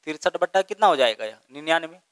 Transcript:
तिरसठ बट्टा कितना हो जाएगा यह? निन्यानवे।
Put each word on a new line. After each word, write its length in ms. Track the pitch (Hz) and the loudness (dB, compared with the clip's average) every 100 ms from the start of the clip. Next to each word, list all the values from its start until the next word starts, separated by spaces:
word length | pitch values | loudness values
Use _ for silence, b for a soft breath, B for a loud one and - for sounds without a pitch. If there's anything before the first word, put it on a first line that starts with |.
| - | -12
तिरसठ 300 | 151 180 170 | -6 -4 -2
बट्टा 260 | 180 190 | 0 0
कितना 240 | 190 214 214 | -2 2 2
हो 100 | 147 | 4
जाएगा 280 | 123 110 | 2 0
यह? 140 | 110 110 _ | -10 -12 _
निन्यानवे। 500 | 139 156 165 160 180 _ | -12 -2 -2 -2 -16 _